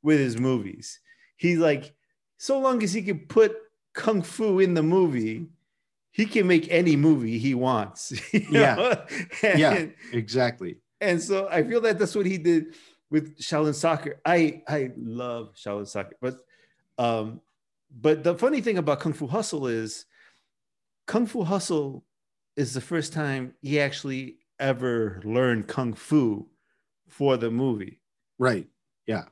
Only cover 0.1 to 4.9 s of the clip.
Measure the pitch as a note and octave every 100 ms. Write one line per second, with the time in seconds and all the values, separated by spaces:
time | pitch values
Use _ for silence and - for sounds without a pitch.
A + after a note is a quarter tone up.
0.1 | D3+ C3 A2+ B2+ B2+ G2 D#2+ - - _
1.1 | _ _ _ E3+ E3+ D#3+ C#3+ C#3+ _ _
2.1 | _ _ _ - C4+ C4 B3+ G#3 G3 F#3+
3.1 | E3+ - - G#3+ A3 - _ _ - -
4.1 | G#3+ E3 - A3 F#3 F#3+ E3+ D#3